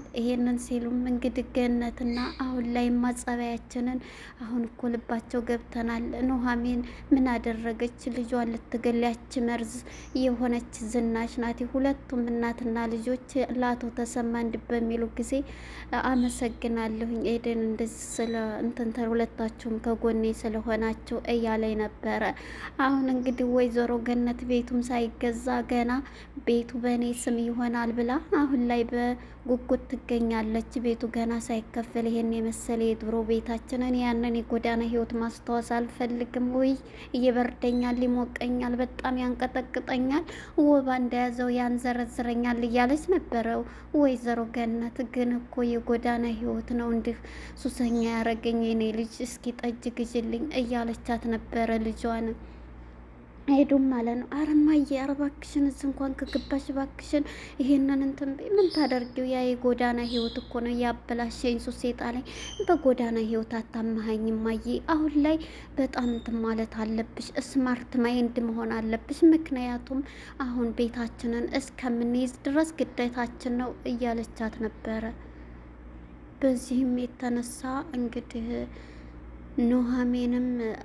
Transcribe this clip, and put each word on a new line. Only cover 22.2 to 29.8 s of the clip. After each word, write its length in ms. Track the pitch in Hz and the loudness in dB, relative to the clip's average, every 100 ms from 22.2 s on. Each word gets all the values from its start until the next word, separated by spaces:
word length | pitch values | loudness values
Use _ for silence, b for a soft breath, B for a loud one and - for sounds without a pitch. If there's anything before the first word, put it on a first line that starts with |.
| 220 - B B B - | 0 -4 B B B 2
አሁን 240 | 269 269 262 | 4 4 4
እንግዲህ 380 | 254 254 247 247 | 2 0 0 4
ወይዘሮ 400 | 247 247 240 240 240 | 4 4 4 2 2
ገነት 360 | 233 240 240 240 247 | 2 2 2 0 0
ቤቱም 340 | 247 240 247 | 0 2 0
ሳይገዛ 640 | 240 240 233 - 240 233 247 247 240 | 2 0 0 0 -2 0 0 0 2
ገና 260 | 247 240 254 277 B B 277 | 2 2 0 -2 B B -4
«ቤቱ 280 | 233 240 233 240 | 2 2 2 -2
በእኔ 240 | 247 240 240 240 | 0 2 0 0
ስም 180 | - 233 | 0 0
ይሆናል» 500 | 233 240 240 240 233 | 0 0 0 0 0
ብላ 180 | 233 233 277 - 339 | 0 2 0 2 4
አሁን 260 | 285 262 | 4 4
ላይ 180 | 240 240 233 | 4 2 2
በጉጉት 960 | 240 240 247 - - 240 247 - 254 | 2 0 -2 -8 -8 -2 0 2 -2